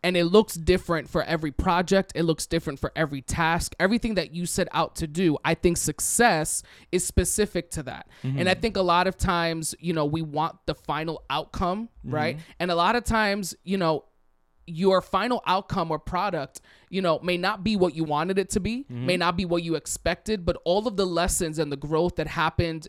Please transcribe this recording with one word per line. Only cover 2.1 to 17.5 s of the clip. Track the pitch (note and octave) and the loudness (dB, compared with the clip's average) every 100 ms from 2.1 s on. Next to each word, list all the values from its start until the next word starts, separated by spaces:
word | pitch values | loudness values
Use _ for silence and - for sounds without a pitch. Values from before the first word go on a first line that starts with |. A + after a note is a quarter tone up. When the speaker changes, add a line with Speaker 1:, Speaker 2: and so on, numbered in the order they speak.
Speaker 1:
It | D#3+ | -2
looks | E3 D#3+ - | 0 0 0
different | E3 D#3+ C#3 | -4 -4 -6
for | D3 | -6
every | - D#3 C#3 | -2 -2 -4
task. | - - E3 E3+ - - | -6 0 2 2 -2 0
Everything | F#3+ A#3 A#3 | 2 2 0
that | G3 D#3+ | -2 -4
you | E3 F3 | -6 -4
set | - F3+ | -2 -2
out | D3+ E3 - | -2 -4 -4
to | D#3+ | -6
do, | D#3 F#3 C#3+ | 2 2 2
I | D3 | 0
think | E3 F3+ E3+ | 2 2 2
success | - D3 - - A#3 E3 D#3 - - - - | -4 -4 -2 4 4 4 0 -4 -8 -20 -4
is | F#3 | -2
specific | - - F3 - G#3 F3+ - | 2 0 0 0 0 -2 -6
to | - | -10
that. | C3 - - - | -10 -12 -16 -10
And | C3 C3+ F3+ | -6 0 0
I | |
Speaker 2:
Mm-hmm. | F#3 | 2
Speaker 1:
think | A3+ G3 | 0 0
a | |
lot | F3+ E3+ F#3 | 2 4 2
of | - | 0
times, | F#3+ F3 E3+ E3 D#3 - | 0 2 0 -2 -6 -6
you | E3 | -2
know, | E3 | 0
we | D3 D#3+ | 0 0
want | D#3+ C#3+ D#3+ - - | -4 -2 -4 -4 -8
the | |
final | D3+ - D3+ D#3+ D#3+ - | -8 -4 -4 -4 -8 -4
outcome, | C#3+ - - F3+ G3 A3+ - | -4 -4 -4 -2 -2 -6 -12
right? | C3+ D3+ D3+ D3+ | -6 -2 -2 -4
Speaker 2:
Mm-hmm. | - - | -12 -6
Speaker 1:
And | F3+ | 0
a | E3+ | 2
lot | F3 A#3+ | 4 2
of | |
times, | - A3+ G#3 G3+ F#3 - | 2 2 2 0 -4 -8
you | - G3 | -4 0
know, | E3 D#3 _ _ _ _ _ _ - | 2 0 _ _ _ _ _ _ -12
your | D#3+ F#3+ F#3 | 2 4 4
final | - F#3+ A3 B3 - | 2 0 2 0 0
outcome | F#3+ G3 G3 E3 | 0 0 -4 -2
or | D3+ | -4
product, | - F3+ G3+ E3+ C3+ - _ - _ | -2 -2 -2 -2 -6 -12 _ -20 _
you | F#3 | -2
know, | F3+ D#3 | 2 2
may | E3+ F3 | 0 0
not | F#3 | 0